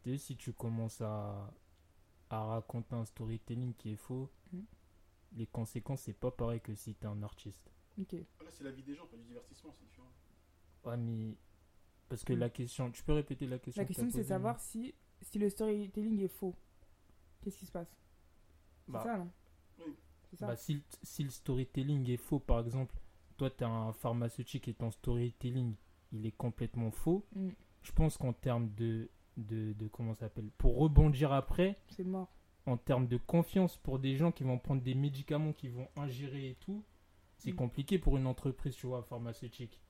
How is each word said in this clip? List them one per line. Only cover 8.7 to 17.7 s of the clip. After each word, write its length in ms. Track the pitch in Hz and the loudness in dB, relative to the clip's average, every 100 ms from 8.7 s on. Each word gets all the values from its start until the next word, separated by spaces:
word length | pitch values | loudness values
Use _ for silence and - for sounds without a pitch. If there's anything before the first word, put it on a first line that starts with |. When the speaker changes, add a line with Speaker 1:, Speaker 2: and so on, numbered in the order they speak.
Speaker 3:
vie 120 | 131 | -10
des 120 | 135 | -10
gens, 120 | 143 165 | -10 -12
pas 100 | 117 | -18
du 80 | |
divertissement, 480 | 117 120 - 139 156 - | -16 -18 -18 -20 -20 -20
c'est 80 | - | -20
différent. 260 | 127 127 123 - - _ _ - - | -20 -20 -20 -20 -20 _ _ -20 -14
Speaker 1:
Ouais, 140 | 120 120 | -6 -4
mais 360 | 117 113 110 - - - - - - - - | -2 -2 -4 -8 -18 -20 -20 -20 -20 -20 -12
parce 120 | 127 | -8
que 120 | - | 0
Speaker 2:
Mm. 40 | 120 | 2
Speaker 1:
la 120 | 120 | 2
question, 400 | - 123 - 123 | 0 -6 -4 -6
tu 120 | 117 | -4
peux 120 | - | 2
répéter 320 | 151 147 135 135 | 2 2 -4 -4
la 120 | 127 | -6
question 220 | - 202 | -6 -4
Speaker 2:
La 40 | 196 | -2
Speaker 1:
que 20 | |
Speaker 2:
question, 160 | 185 | 0
Speaker 1:
t'as 60 | 240 | 0
Speaker 2:
c'est 80 | 240 | 0
de 40 | |
Speaker 1:
posée, 40 | 214 | 0
Speaker 2:
savoir 280 | 190 208 233 | 0 0 -2
Speaker 1:
mais 40 | |
Speaker 2:
si, 340 | - 226 254 - _ - | -6 -8 -8 -12 _ -20
si 160 | - 208 | -6 2
le 100 | 208 | 2
storytelling 720 | 202 220 208 202 214 214 214 | 2 0 2 -2 -2 2 2
est 80 | 190 | 2
faux. 260 | - 190 175 - - - - - - - - | 0 -6 -6 -18 -20 -20 -20 -20 -20 -20 -10
Qu'est-ce 160 | 202 190 | -10 -8
qui 80 | |
se 60 | 185 | -10